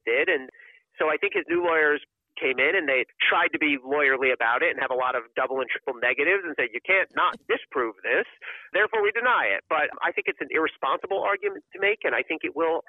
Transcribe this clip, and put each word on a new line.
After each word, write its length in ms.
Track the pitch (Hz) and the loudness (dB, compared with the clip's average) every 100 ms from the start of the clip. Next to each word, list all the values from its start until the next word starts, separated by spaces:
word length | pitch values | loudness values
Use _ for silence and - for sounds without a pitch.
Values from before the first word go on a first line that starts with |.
did. 240 | - 123 175 | 0 0 2
And 240 | 151 131 - - - _ - | 0 -4 -18 -20 -20 _ -2
so 80 | 156 | 0
I 80 | 151 | 0
think 160 | 196 | 0
his 160 | 185 156 | -2 -2
new 160 | 175 | 0
lawyers 400 | 175 160 151 147 - _ _ - | 2 4 4 2 -4 _ _ -4
came 240 | 143 127 | -2 2
in 160 | 139 185 | 2 2
and 80 | |
they 240 | 147 131 113 _ | 2 0 0 _
tried 320 | - 180 170 | 0 2 0
to 100 | 156 | 0
be 220 | 151 139 | 0 0
lawyerly 480 | 131 147 139 135 135 | -2 2 2 4 2
about 320 | 123 117 123 | 2 2 2
it 80 | 160 | 0
and 80 | 127 | 0
have 160 | 135 | -2
a 20 | |
lot 220 | 127 127 127 | 0 0 -2
of 60 | 117 - | -4 -4
double 240 | 131 135 | -2 -2
and 60 | 120 | -2
triple 240 | - - 120 | -4 -6 -2
negatives 480 | 123 127 151 196 | 0 2 2 0
and 80 | 170 147 | -2 -4
say, 80 | 123 | -4
"You 160 | 113 | -4
can't 240 | - 190 160 - | 0 0 0 0
not 240 | 175 117 - | 0 -2 -4
disprove 480 | 233 - 139 117 104 | -4 -2 -4 -4 -4
this, 240 | 107 139 - - - - - | -2 -2 -2 -12 -16 -16 -4
therefore 260 | 180 208 226 | 0 0 2
we 100 | 202 | 0
deny 440 | 226 247 214 117 98 | 2 2 2 2 -2
it." 80 | - | -2
But 180 | 156 147 - | -2 -2 -2
I 80 | 165 | -4
think 160 | - - | -2 -4
it's 140 | - | -6
an 100 | 143 | -4
irresponsible 720 | 156 156 - 135 135 185 196 | -2 -2 -2 -2 -2 -2 -2
argument 400 | 190 202 196 196 _ | 0 -2 -4 -6 _
to 80 | 185 | -2
make, 240 | 196 190 | 0 0
and 100 | 151 | 0
I 60 | 120 | -2
think 240 | - 160 | -2 -4
it 100 | 160 | -4
will 300 | 147 165 165 | -2 0 -2